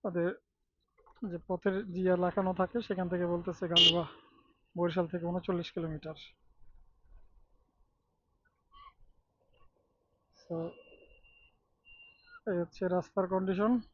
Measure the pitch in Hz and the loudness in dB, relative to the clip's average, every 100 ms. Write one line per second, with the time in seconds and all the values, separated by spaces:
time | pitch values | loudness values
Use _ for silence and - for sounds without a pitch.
0 | 214 175 170 - _ _ _ _ _ _ | -2 0 0 -2 _ _ _ _ _ _
1 | - - 208 170 - 180 202 190 208 175 | -20 -10 -8 -8 -4 0 0 0 -2 0
2 | 185 180 180 185 185 185 185 240 220 185 | 4 4 4 2 0 2 0 0 -2 -2
3 | 180 175 175 175 175 170 180 170 - 170 | 0 0 0 0 -2 -4 2 6 6 6
4 | 160 - - - _ _ _ 170 170 165 | -2 -8 -20 -20 _ _ _ -2 0 2
5 | 170 180 170 175 - 175 170 - 165 160 | 0 -2 -2 -4 -2 -2 -2 -6 -6 -6
6 | 156 156 - - _ _ - - - _ | -10 -12 -16 -20 _ _ -20 -20 -20 _
7 | - - - - - _ _ _ _ _ | -20 -20 -20 -20 -20 _ _ _ _ _
8 | _ _ _ _ _ 1077 1077 1077 1077 1077 | _ _ _ _ _ _ _ -20 -20 _
9 | - - _ _ _ 1047 1077 _ _ _ | -20 -20 _ _ _ _ -20 _ _ _
10 | _ _ _ _ - 165 165 - - - | _ _ _ _ -8 -6 -6 -10 -20 -20
11 | - - - - - _ _ _ _ 960 | -20 -20 -20 -20 -20 _ _ _ _ -20
12 | 988 _ 1077 1077 - 175 170 - 185 180 | -20 _ -20 -12 -4 -2 -4 -4 0 0
13 | 170 - 185 190 190 185 214 247 214 | 0 -2 0 0 0 2 4 2 0